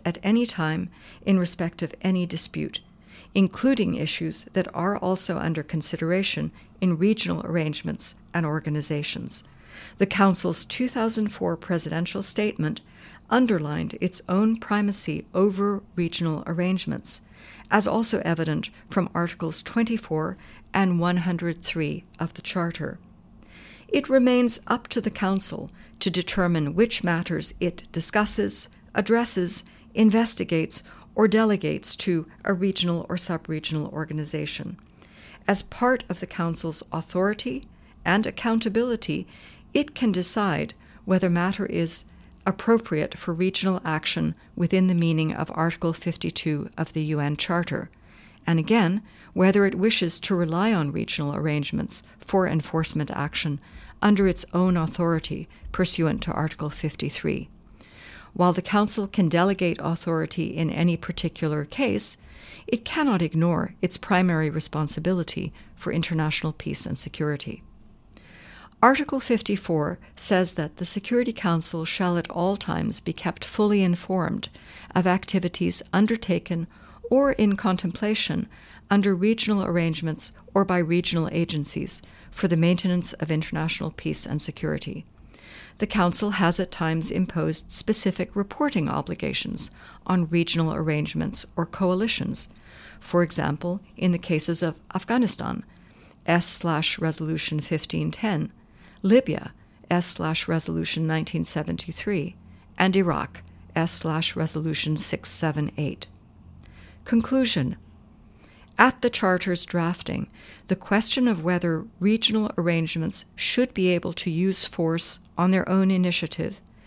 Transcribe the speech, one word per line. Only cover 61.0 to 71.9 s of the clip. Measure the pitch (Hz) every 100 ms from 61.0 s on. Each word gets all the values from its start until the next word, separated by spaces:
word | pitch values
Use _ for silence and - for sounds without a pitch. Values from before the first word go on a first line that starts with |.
| - 170 165 - 156 151
case, | 143 - 254 202 - - - - - - -
it | 233
cannot | - - 285 190
ignore | 165 160 170 160 - -
its | 175 -
primary | - 180 185 165 156
responsibility | 160 - 151 151 - 160 185 160 - - - -
for | - -
international | 165 165 160 156 - 160
peace | - - 143
and | - -
security. | - - 151 143 - - - - - - - - - - - - - -
Article | 233 269 285 269
fifty-four | - 226 - 202 - 160 147 175 - -
says | - 185 180
that | - 151 -
the |
Security | 175 208 - 240 247
Council | 226 185 165 - 165
shall | 160